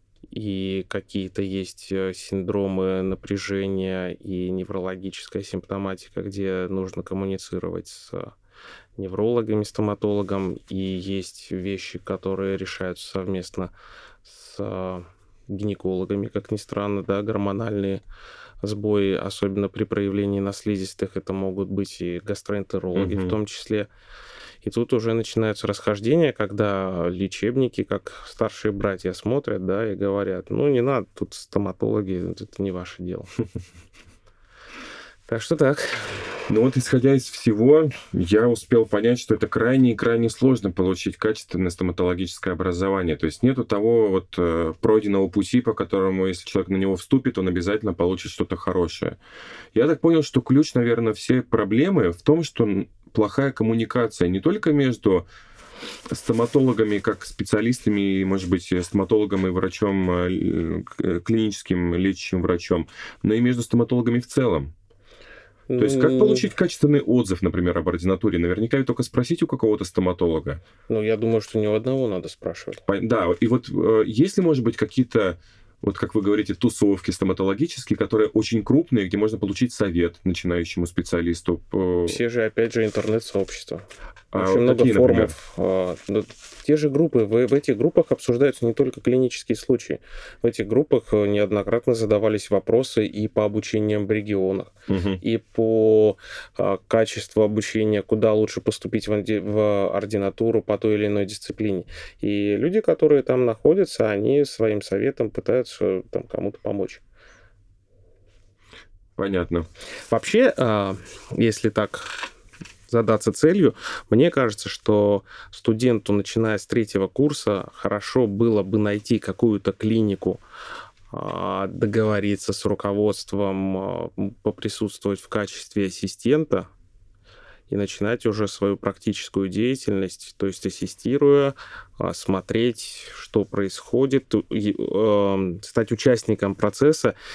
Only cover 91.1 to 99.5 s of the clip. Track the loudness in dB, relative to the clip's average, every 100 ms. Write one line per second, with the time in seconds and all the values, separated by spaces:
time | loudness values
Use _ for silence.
91.1 | 0 2 2 0 0 0 0 2 0 2
92.1 | 2 2 0 0 0 2 2 2 0 0
93.1 | -2 -2 0 0 0 -2 0 0 0 0
94.1 | -2 0 0 0 -2 -6 _ -4 0 0
95.1 | -2 -2 -2 -2 0 2 4 6 6 6
96.1 | 2 -6 -18 -10 -4 -2 -2 0 2 2
97.1 | -2 -2 2 2 2 -2 0 0 0 0
98.1 | 2 4 4 2 -2 -4 -4 -4 -4 -2
99.1 | -2 -2 -2 -2